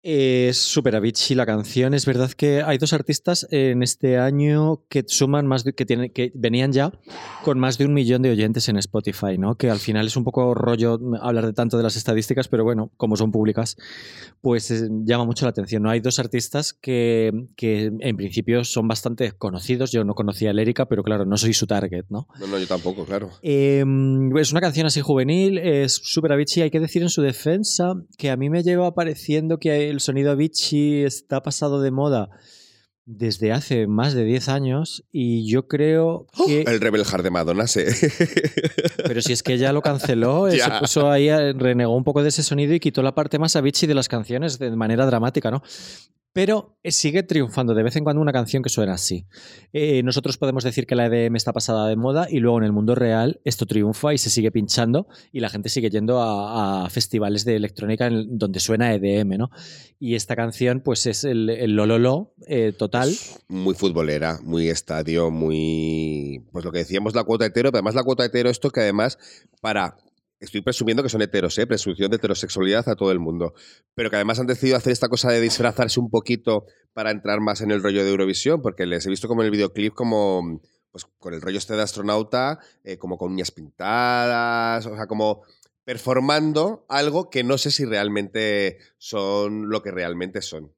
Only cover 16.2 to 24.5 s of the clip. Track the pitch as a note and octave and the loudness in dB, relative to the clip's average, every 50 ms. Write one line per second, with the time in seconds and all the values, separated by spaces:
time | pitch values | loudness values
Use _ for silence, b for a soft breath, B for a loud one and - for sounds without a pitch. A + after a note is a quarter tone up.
16.2 | B2 A2+ - A#2+ A2+ - - C#3+ D3 - - _ - C3+ B2+ A#2+ A#2 A#2 A#2 A2+ | -4 -2 -4 -4 -4 -2 -4 -4 -4 -4 -10 _ -6 -4 -2 0 2 2 2 2
17.2 | A2+ A2 G#2+ A2 B2+ B2 _ - A#2+ A2+ G#2+ G#2 G#2+ A2 G#2 A2 - C3 A2 F#2+ | 2 0 -2 -4 -8 -10 _ -4 -2 0 0 0 0 -2 -4 -4 -4 -4 -4 -2
18.2 | G2 F#2+ F#2+ A2+ - A2+ A#2 B2 A#2+ - - A#2+ A2 A2+ A2+ - - A#2+ A#2 - | -4 -4 -4 -2 0 2 0 0 0 0 -2 -2 0 0 -2 -2 -4 -6 -4 -2
19.2 | B2+ G#2+ G2 _ - G2+ F2+ F2 F#2 - B2+ B2 C3 B2 A#2+ A#2 G#2+ G2+ G2+ - | -4 -4 -4 _ -6 -6 -6 -6 -4 -2 -2 -2 0 0 0 0 0 0 -2 -2
20.2 | G#2+ G#2 F#2+ F#2 A2 G#2+ G2+ G#2+ A2 A#2 A#2 - B2+ - A#2 G2+ G2 G#2+ G#2+ G#2 | -2 -2 -2 0 0 0 2 2 2 0 2 0 0 0 0 -2 0 0 0 0
21.2 | G2 F#2+ G2+ G#2 - A2+ G#2+ - A2+ F#2+ G#2+ G2+ F#2+ F2+ F2+ F2 F#2+ F#2+ G2+ G#2+ | 0 0 0 2 2 2 2 0 0 0 0 -2 0 -2 -6 -8 -8 -8 -10 -10
22.2 | D3 B B B2 G2 G2 G2 F#2+ F#2 E2+ F#2 F2+ E2 F2+ F#2+ G2 E2 E2+ G2 G2+ | -10 B B -14 -8 -6 -4 -4 -2 -2 -4 -2 -2 -6 -6 -6 -8 -6 -6 -6
23.2 | G#2 F#2 - - - D#3+ C#3+ C#3 C#3 C#3 C#3 C#3 C#3 C3+ C3+ C3+ C3+ C3+ C3+ C3 | -6 -8 -14 -8 -2 0 2 4 4 4 4 4 4 2 2 2 2 2 2 2
24.2 | C3+ C3 C3 D#3 D3+ C3+ | 2 2 2 2 2 2